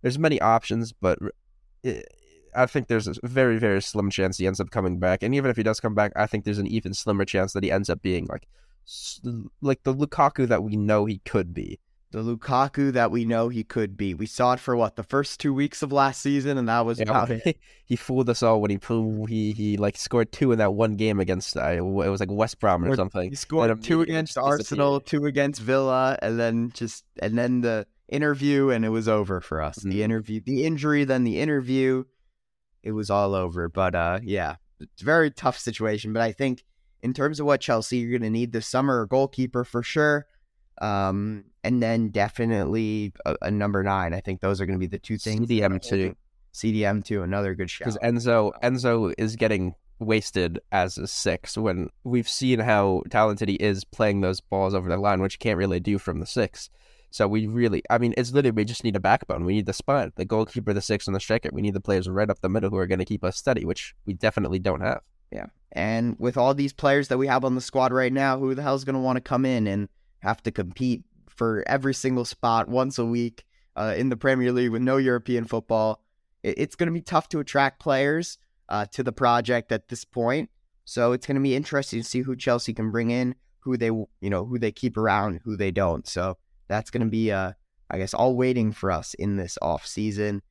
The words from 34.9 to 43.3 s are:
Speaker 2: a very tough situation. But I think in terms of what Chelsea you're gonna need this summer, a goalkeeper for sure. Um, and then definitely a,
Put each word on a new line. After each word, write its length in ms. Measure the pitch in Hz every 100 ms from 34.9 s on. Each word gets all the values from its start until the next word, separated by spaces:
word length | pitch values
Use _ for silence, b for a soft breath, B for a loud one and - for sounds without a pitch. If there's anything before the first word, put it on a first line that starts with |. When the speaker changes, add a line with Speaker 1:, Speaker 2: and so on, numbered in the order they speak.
| -
Speaker 2:
a 40 | 101
very 260 | 165 156
tough 260 | - 131 -
situation. 560 | - 113 110 104 107
But 80 | 110
I 100 | 117
think 320 | 107 135 123 _ _ _ _
in 120 | 120
terms 280 | 131 143 151
of 60 | 147
what 120 | 139
Chelsea 380 | - 117 107 127
you're 200 | 117 123
gonna 120 | 110
need 240 | 113 120
this 140 | 113 107
summer, 340 | 131 139 123
a 60 | 107
goalkeeper 580 | 131 135 - 127 123 123
for 180 | 120
sure. 440 | 117 160 151 147 143 _ _ _ _ -
Um, 640 | 107 101 98 98 104 107 98 _
and 180 | 110 123
then 280 | 113 117 110
definitely 1040 | 101 104 - 117 110 76 110 110 107 104 -
a, 100 | -